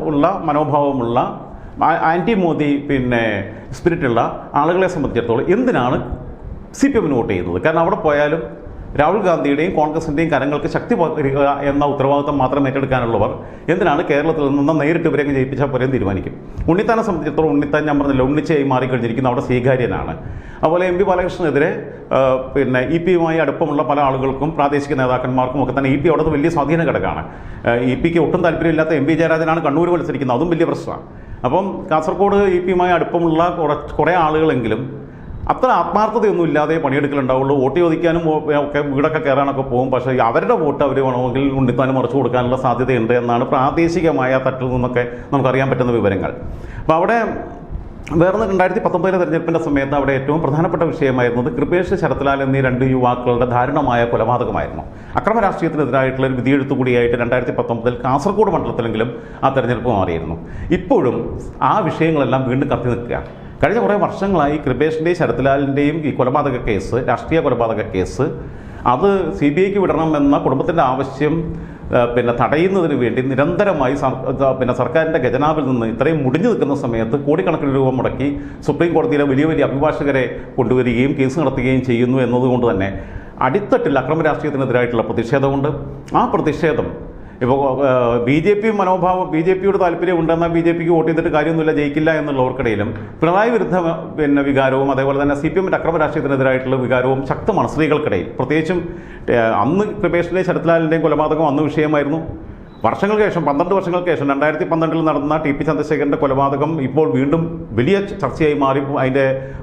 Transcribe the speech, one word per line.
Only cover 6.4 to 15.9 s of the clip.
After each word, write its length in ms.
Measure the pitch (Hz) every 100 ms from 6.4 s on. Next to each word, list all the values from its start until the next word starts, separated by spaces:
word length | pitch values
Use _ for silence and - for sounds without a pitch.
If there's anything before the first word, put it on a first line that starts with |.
| - - - -
സി 80 | 277
പി 60 | 233
എമ്മിന് 160 | 170 131
വോട്ട് 140 | 101
ചെയ്യുന്നത്? 260 | 92 90 87 151
കാരണം 160 | 160
അവിടെ 140 | 165 - 160
പോയാലും 340 | 147 147 165 - - - - - -
രാഹുൽ 220 | 151 202 185
ഗാന്ധിയുടെയും 440 | 160 143 143 170 175
കോൺഗ്രസിൻ്റെയും 520 | 151 156 160 147 165
കരങ്ങൾക്ക് 380 | 143 139 147 160 156
ശക്തി 180 | - 233
പകരുക 420 | 160 151 139 135 139 139 143
എന്ന 140 | 143 143
ഉത്തരവാദിത്തം 440 | 131 131 143 143 143
മാത്രം 240 | 127 135 139
ഏറ്റെടുക്കാനുള്ളവർ 640 | 135 135 127 117 113 110 - - - -
എന്തിനാണ് 280 | 175 180 147 180
കേരളത്തിൽ 340 | 143 147 156 143 143
നിന്ന് 160 | 143 160
നേരിട്ട് 260 | 143 170 165
ഇവരെ 140 | 139
അങ്ങ് 120 | 143 139
ജയിപ്പിച്ചാൽ 320 | 127 127 139
പോരെ 100 | 131
എന്ന് 100 | 127